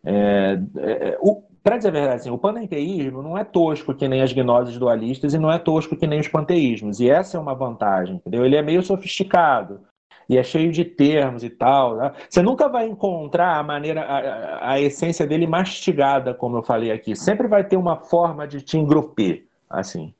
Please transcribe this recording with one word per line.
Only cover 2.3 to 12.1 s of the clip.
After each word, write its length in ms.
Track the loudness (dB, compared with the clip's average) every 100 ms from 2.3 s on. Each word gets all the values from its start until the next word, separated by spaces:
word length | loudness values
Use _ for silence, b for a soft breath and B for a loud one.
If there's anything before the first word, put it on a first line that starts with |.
o 60 | -4
panenteísmo 840 | -2 -4 -8 -6 -4 -4 -6 -8
não 160 | -8 -8
é 60 |
tosco 500 | -4 0 0 0 -6
que 140 | -4 0
nem 140 | 2
as 100 | 2
gnoses 460 | 2 2 2 2 -2
dualistas 560 | 0 0 -2 -4 -2
e 40 | 0
não 140 | 2
é 80 | 2
tosco 360 | 2 0 -2 -4
que 120 | -2
nem 120 | -2
os 80 | -2
panteísmos. 720 | -2 0 2 2 0 -6 0
E 100 | 4
essa 280 | 4 2 -8
é 20 |
uma 140 | -8
vantagem, 640 | -6 -6 -2 0 0 -2 -8
entendeu? 300 | -6 0 2
Ele 100 | 2
é 60 |
meio 200 | 2 0
sofisticado 1000 | 0 -4 -4 -6 2 4 4 2 -2 -14 _ _ _ b 2
e 100 | 2
é 60 |
cheio 280 | 2 0 2
de 120 | 0
termos 600 | -2 2 4 4 0 -4
e 60 | -10
tal, 480 | 0 2 4 2 0
né? 140 | -4